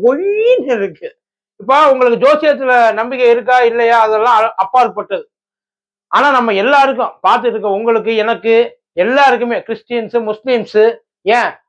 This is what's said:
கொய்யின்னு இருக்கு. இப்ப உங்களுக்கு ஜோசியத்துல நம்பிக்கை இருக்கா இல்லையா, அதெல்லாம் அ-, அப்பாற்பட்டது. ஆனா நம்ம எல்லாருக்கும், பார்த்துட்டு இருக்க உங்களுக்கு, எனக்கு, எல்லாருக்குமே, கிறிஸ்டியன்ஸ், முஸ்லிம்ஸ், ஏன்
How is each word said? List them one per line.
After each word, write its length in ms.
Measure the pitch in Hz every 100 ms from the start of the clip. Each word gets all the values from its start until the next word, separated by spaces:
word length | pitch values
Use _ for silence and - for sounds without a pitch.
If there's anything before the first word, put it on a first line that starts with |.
கொய்யின்னு 680 | 226 277 392 415 466 508 262
இருக்கு. 440 | 226 196 151 165 - _ _ _ -
இப்ப 360 | 202 269 302
உங்களுக்கு 360 | 262 247 226 262
ஜோசியத்துல 640 | 302 302 254 262 247 226
நம்பிக்கை 360 | 208 240 254 240
இருக்கா 320 | 233 226 254
இல்லையா, 400 | 240 233 226 233
அதெல்லாம் 420 | 220 214 233 220
அ-, 120 | 220 -
அப்பாற்பட்டது. 760 | 190 254 226 185 196 185 - _ _ _ _ _ _ _ _
ஆனா 240 | 196 285
நம்ம 220 | 262 233
எல்லாருக்கும், 600 | 196 226 285 269 240 214 - 190
பார்த்துட்டு 180 | 240 247
இருக்க 220 | 220 208
உங்களுக்கு, 480 | 196 226 226 214 220
எனக்கு, 600 | 214 220 220 226 233 - _
எல்லாருக்குமே, 680 | 165 202 269 277 240 240 214
கிறிஸ்டியன்ஸ், 640 | - 226 - 240 214 233
முஸ்லிம்ஸ், 560 | 214 214 262 240 - 214 220 233 _ _
ஏன் 280 | 185 240 185 -